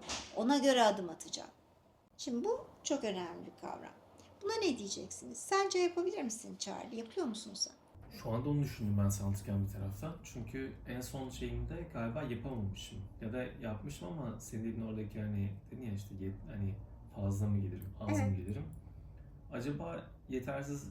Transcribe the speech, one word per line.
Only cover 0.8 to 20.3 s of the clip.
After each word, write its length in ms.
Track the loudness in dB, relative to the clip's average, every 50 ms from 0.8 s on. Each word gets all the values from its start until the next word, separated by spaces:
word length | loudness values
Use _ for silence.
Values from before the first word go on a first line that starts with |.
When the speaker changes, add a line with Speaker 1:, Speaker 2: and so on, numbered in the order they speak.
Speaker 1:
adım 280 | 10 10 8 6 0 -4
atacağım. 400 | -6 -8 -8 -8 -8 -8 -8 -10 -16 -20 -20 _ -20 _ _ -20 _ _ _ _ -12 -8
Şimdi 260 | -4 0 0 2 4
bu 220 | 2 2 2 0 -10 -14 -6 0
çok 200 | 2 2 2 2
önemli 420 | 0 0 0 -2 -4 -6 -8 -10
bir 140 | -12 -12 -8
kavram. 320 | -8 -6 -6 -6 -8 -12 -14 -16 -20 -20 -20 -20 -20 -20 -14 -4
Buna 120 | -2 0 2
ne 240 | 4 4 4 2 2
diyeceksiniz? 600 | -2 -4 -4 -6 -6 -8 -10 -10 -10 -10 -10 -8
Sence 400 | 0 4 4 6 6 6 6 6
yapabilir 440 | 6 6 4 4 2 2 0 0
misin 340 | -2 -2 -2 -4 -8 -10 -6 -6
Charlie? 380 | -4 -4 -4 -6 -6 -6 -6
Yapıyor 300 | -6 -6 -4 -2 -2 0
musun 260 | 0 0 -2 -6 -8 -2
sen? 180 | -2 -4 -4 -4 -18 -20 -20 -18 -18 -16 -14 -12 -6
Speaker 2:
Şu 80 | -2 0
anda 180 | 0 2 2 4
onu 140 | 4 4
düşündüm 340 | 4 2 0 0 2 4 6 6 6
ben 40 | 6
sana 180 | 6 4 2
anlatırken 400 | 0 0 0 0 2 2 2 2
bir 60 | 2
taraftan. 440 | 0 -2 -2 -4 -4 -4 -6 -6 -6 -8 -10
Çünkü 480 | -10 -8 -6 -6 -4 -4 -4 -4 -4 -6 -8 -8 -6
en 120 | -4 -4
son 300 | -4 -4 -4 -4 -6 -4
şeyimde 560 | -4 -4 -4 -2 0 0 -2 -2 -2 -4 -6 -4
galiba 300 | -4 -2 -2 0 0 -2
yapamamışım. 760 | -2 -2 -2 -2 -2 -2 -2 0 0 -2 -2 -4 -8 -8 -8 -8 -8 -8 -8 -6
Ya 120 | -4 -2
da 120 | -2 -2 -2 -2 -4 -6
yapmışım 460 | -4 -4 -4 -4 -4 -6 -6 -6 -6 -6
ama 320 | -4 -4 -2 -4 -4 -6
senin 240 | -6 -6 -4 -2 -2
dediğin 220 | 0 0 -2 -2
oradaki 340 | -2 -2 -2 -2 -4 -2 -2
hani 300 | 0 0 2 2 2 0 -2 -6 -10 -12
dedin 160 | -10 -6 -4
ya 60 | -4 -2
işte 200 | -4 -4 -6 -6
yet-, 360 | -4 -4 -4 -4 -6 -8 -8 -4
hani 180 | -2 0 0 -2 -4 -8 -12 -12 -14 -14 -10 -4
fazla 300 | 0 2 2 4 4 4
mı 100 | 4 4 4
gelirim, 300 | 4 2 -2 -4 -6 -8 -6 -4
az 80 | 0 2
mı 160 | 4 6 6
Speaker 1:
Evet. 100 | 6 4
Speaker 2:
gelirim? 280 | 2 2 -2 -2 -2 -4 -6 -8 -10 -12 -14 -14 -14 -14 -14 -14 -14 -14 -16 -16 -16 -12 -6
Acaba 540 | -4 -2 0 0 0 -2 -2 -4 -4 -6 -8 -10 -16 -14 -8 -2